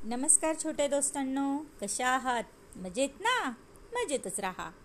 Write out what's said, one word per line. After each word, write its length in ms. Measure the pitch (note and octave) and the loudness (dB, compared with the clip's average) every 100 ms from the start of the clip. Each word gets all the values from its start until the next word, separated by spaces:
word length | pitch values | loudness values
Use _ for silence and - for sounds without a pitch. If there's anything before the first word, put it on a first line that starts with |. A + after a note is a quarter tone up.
नमस्कार 520 | G#3+ A#3+ C#4 - D#4+ D#4 | -4 -2 6 6 6 0
छोट्या 240 | D#4 D4 C#4+ | -2 0 2
दोस्तांनो, 680 | C#4+ C#4 C#4+ C4 C4+ C#4 C#4 D4+ - | 2 0 -2 -2 0 0 -2 -6 -10
कशा 260 | G3+ - B3+ | -6 0 2
आहात? 340 | C4 B3+ A#3+ G#3+ - - - | 2 2 -2 -2 -14 -20 -12
मजेत 320 | F#3 F#3 C#4 C#4+ | -8 0 0 2
ना? 300 | G#4 B4 D#4 A#3 - - - | 2 2 0 -6 -14 -20 -6
मजेतच 480 | B4 A4 C4+ G3 F#3+ | -4 0 -2 -2 -4
राहा. 300 | F#3+ F3+ E3 - | -4 -6 -10 -12